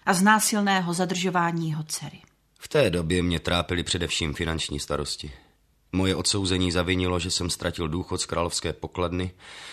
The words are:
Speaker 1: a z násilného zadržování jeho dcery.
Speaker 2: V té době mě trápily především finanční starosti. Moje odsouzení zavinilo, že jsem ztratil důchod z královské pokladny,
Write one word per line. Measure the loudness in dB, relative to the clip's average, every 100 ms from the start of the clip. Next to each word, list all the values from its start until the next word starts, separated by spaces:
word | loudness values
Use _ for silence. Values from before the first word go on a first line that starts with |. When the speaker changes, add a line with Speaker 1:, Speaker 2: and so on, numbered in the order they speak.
| 2
Speaker 1:
a |
z | 6
násilného | 6 6 6 2 4 2 2
zadržování | 0 0 0 0 2 2 0 -2
jeho | -2
dcery. | -4 -8 -8 -14 -20 _ _ _
Speaker 2:
V | -2
té | 2 4
době | 2 2 2
mě | 2 0
trápily | 2 0 2 -2
především | -2 -2 -2 -2 -2
finanční | -2 -2 -2 -4 -6
starosti. | -4 -4 -4 -8 -12 -16 _ _ _ _ _ 0
Moje | 2 2
odsouzení | 0 0 0 0 2
zavinilo, | 0 0 0 0 0
že | -2
jsem | -2 -4
ztratil | -4 -4 -4 -4
důchod | -4 -4 -6
z | -4
královské | -2 -2 -2 -6
pokladny, | -6 -8 -4 -2 -2 -6 -8 -18 -18 -18